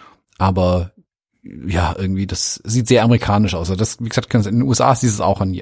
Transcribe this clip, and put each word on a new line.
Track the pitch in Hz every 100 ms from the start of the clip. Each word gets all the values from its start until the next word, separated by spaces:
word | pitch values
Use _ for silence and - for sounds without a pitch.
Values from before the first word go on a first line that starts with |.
| - _ _ -
aber | 95 92 90 90 87 _ _ _ _ _
ja, | - - 65 85 80 82
irgendwie, | 95 95 95
das | 87 - -
sieht | - 120 113
sehr | 120
amerikanisch | 117 117 - 104 104 85
aus. | 82
Also | 95
das, | 110 -
wie | 113
gesagt, | - -
in | 120
den | 101 117
U | 135
S | 117
A | 123
ist | 123
dieses | 123 104
auch | 87 98
an | 95 92